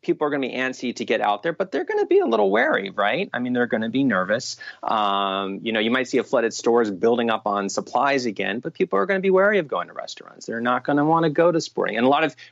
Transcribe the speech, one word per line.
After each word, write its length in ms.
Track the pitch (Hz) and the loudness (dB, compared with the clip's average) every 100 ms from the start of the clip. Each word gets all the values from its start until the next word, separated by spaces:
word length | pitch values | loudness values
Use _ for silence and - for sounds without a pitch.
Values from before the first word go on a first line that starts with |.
people 240 | - 170 151 | -4 0 0
are 40 | |
gonna 180 | 143 131 | -2 -4
be 60 | |
antsy 400 | 117 131 127 127 113 | -2 -4 -4 -6 -6
to 80 | |
get 160 | 117 113 | -2 0
out 220 | 107 104 | 2 0
there, 100 | 165 | -2
but 180 | 165 190 | -4 -4
they're 140 | 277 | -4
gonna 220 | 359 415 415 | -2 -2 2
be 120 | 370 | 2
a 80 | 349 | 4
little 240 | 226 196 | 2 2
wary, 400 | 202 277 - 98 | 2 2 0 -2
right? 400 | 92 101 131 196 | -2 0 0 -4
I 60 | 117 | -4
mean, 140 | 123 | -2
they're 140 | 123 120 | 0 0
gonna 220 | 117 113 | 0 -2
be 140 | 120 | 0
nervous. 540 | 139 98 92 110 - - - - | 2 2 0 -2 -4 -12 -14 -10
Um, 800 | - 107 104 98 98 95 98 98 | -2 0 0 0 0 -2 -4 -6
you 100 | 113 | -4
know, 80 | 110 | 0
you 100 | 110 | 2
might 180 | 127 127 | 0 2
see 100 | 131 | 0
a 60 | |
flooded 280 | 110 127 113 | 0 2 0
stores 380 | - 120 117 113 | 0 2 4 2
building 400 | 92 113 117 117 | 2 2 2 0
up 160 | 110 104 | -2 0
on 220 | 101 98 | -2 -2
supplies 580 | - 107 123 139 139 123 | -4 -4 0 2 0 -2
again, 320 | 104 98 107 | -4 -4 -4
but 160 | 165 | -8
people 240 | - 180 190 | -10 -4 -2
are 80 | 196 | 0
gonna 140 | 196 | 0
be 100 | 190 | 2
wary 280 | 185 196 214 | 4 4 2
of 100 | 151 | 0
going 180 | 92 85 | -4 -6
to 60 | |
restaurants. 520 | - - - - - - | -10 -12 -12 -18 -16 -10
They're 140 | 113 | -4
not 240 | 120 123 | -2 -2
gonna 200 | 123 147 | 0 0
wanna 260 | 147 165 165 | 4 4 2
go 220 | 147 165 | 4 4
to 80 | 165 | 2
sporting. 360 | - - 92 107 | -2 -4 -2 2
And 80 | |
a 40 | 123 | 2
lot 160 | 143 | 4
of, 100 | 160 - - | 0 -4 -20